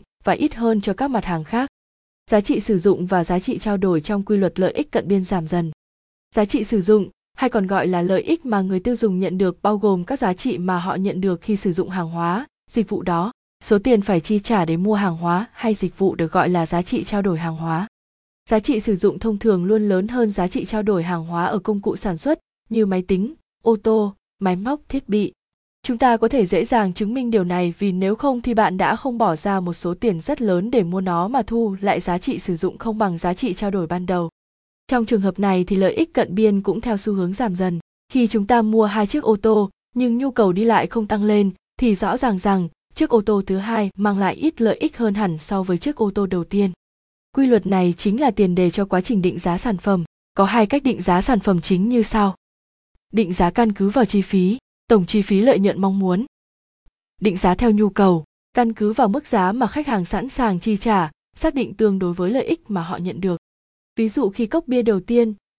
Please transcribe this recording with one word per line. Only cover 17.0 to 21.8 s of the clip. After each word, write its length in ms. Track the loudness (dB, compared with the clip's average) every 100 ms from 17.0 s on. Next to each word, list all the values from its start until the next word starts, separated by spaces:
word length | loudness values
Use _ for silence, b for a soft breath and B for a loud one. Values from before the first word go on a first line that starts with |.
trao 180 | -4 -2
đổi 180 | -2 -2
hàng 160 | -4 -6
hóa. 320 | -4 -4 -6 _ _ _ _ _ -2
Giá 100 | 0
trị 200 | 2 0
sử 160 | 0 0
dụng 240 | 0 0
thông 180 | -2 0
thường 280 | 2 2 2
luôn 240 | 2 2
lớn 180 | 0 0
hơn 240 | 0 0
giá 160 | 0 -2
trị 180 | -4 -4
trao 180 | -4
đổi 200 | 0 0
hàng 220 | -2 -6 -6
hóa 200 | -4 -2
ở 140 | -2
công 220 | -2 -4